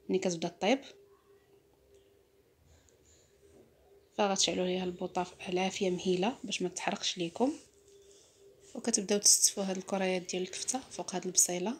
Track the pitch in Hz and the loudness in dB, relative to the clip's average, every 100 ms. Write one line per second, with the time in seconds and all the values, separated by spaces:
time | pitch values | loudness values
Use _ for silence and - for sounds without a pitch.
0 | - 190 185 170 170 - 190 277 - - | 0 0 0 -2 -6 -2 2 2 -2 -20
1 | - - _ - _ _ _ _ _ - | -20 -20 _ -20 _ _ _ _ _ -20
2 | _ _ _ _ _ _ _ - _ _ | _ _ _ _ _ _ _ -20 _ _
3 | _ _ _ _ - - - _ _ - | _ _ _ _ -20 -20 -20 _ _ -20
4 | _ - 202 190 - 185 180 185 185 180 | _ 0 0 4 2 2 0 0 -4 -6
5 | 180 180 180 - - 180 190 - 190 180 | -4 -4 -4 -8 -4 -2 -2 0 0 0
6 | 185 180 196 277 202 - 180 - - 196 | 0 2 0 -4 -8 -4 -4 -2 -4 -2
7 | - - 170 - 254 311 - _ - - | -4 -2 -4 0 0 0 -14 _ -20 -20
8 | - - - _ - - - - 233 226 | -20 -20 -20 _ -20 -20 -14 -6 0 0
9 | 190 208 - - - - 190 185 - 196 | 2 4 6 8 6 2 -2 -2 -2 -2
10 | 185 185 180 185 185 - - 254 - - | 0 0 -2 -6 -4 -6 -4 -6 -6 -10
11 | 175 180 185 175 - 180 185 | -6 -4 0 2 2 2 -4